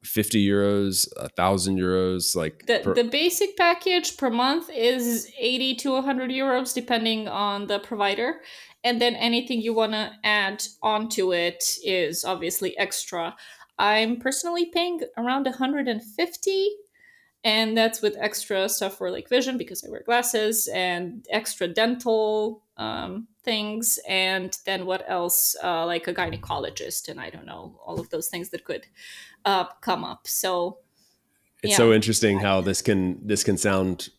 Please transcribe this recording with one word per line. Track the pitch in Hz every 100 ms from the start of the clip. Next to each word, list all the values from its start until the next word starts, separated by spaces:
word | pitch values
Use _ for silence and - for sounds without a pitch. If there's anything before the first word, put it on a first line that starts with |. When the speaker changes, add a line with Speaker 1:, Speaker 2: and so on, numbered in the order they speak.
Speaker 1:
fifty | 110 - 104 113
euros, | 101 101 101 101 98 92 - -
a | -
thousand | - 90 98 90 95
euros, | 90 92 92 92 85
like, | 87 80 - -
Speaker 2:
The, | 233
Speaker 1:
per | -
Speaker 2:
the | 196
basic | 240 277 330 349 392 -
package | 349 349 370 359 349 -
per | 269
month | 233 254 311 -
is | 302 233 254 240 233 - 285
eighty | 247 254 262 247
to | 285
a | 262
hundred | 269 254 254
euros, | 262 269 254 254
depending | - 240 233 220 220 214
on | 196 202 202 202
the | 202
provider. | 202 220 202 202 240 320 - - - -
And | 233 240
then | 240
anything | 240 233 233 247 247
you | 220
wanna | 220 220 214 214 -
add | 220 208 196 208 - -
onto | 220 214 220 - 185
it | 175 175 175 - -
is | - 185 160 170
obviously | - 185 165 185 190 -
extra. | 196 - - 180 135 - - - - -
I'm | 202 214 226 240
personally | 254 269 349 339 339
paying | 349 349 339 - -
around | 233 262 269
a |
hundred | 247 262 294 254
and | 220
fifty, | - - 349 - - 381 392 415 - _ _ _ _ _
and | 233 214 220 226
that's | 226 226
with | 214 208
extra | 208 208 - 196 190
stuff | - 196 196
for, | 185
like, | 185 -
vision, | 240 262 254
because | 247 185
I | -
wear | -
glasses, | - 240 240 233 214 226 -
and | - 180 175 180 208 -
extra | 208 220 - 175
dental, | 175 226 247 240 220 214 214 214 220 _ -
um, | - - 180 190 233 _
things. | - 220 208 214 226 - -
And | 190 185 190 185 -
then | - 190 180
what | 185 -
else? | 180 175 - - -
Uh, | - 165 170
like, | 175 170
a |
gynecologist, | 180 175 165 - 147 - - - - -
and | -
I | -
don't | - -
know, | - - -
all | - 170
of | 165
those | 160 165
things | 180 175
that | 175
could, | - 160 - _ - - - -
uh, | - 196 180 -
come | - 180
up. | - - -
So, | - 190 180 175 175 _ _ _ _ _ _ _ _
Speaker 1:
It's | 104
Speaker 2:
yeah. | 101
Speaker 1:
so | 117
interesting | 110 104 110 110 98
how | 98 95
this | 92 95
can, | - 104 92 92 104
this | 101
can | - 95
sound | 107 98 92 87 -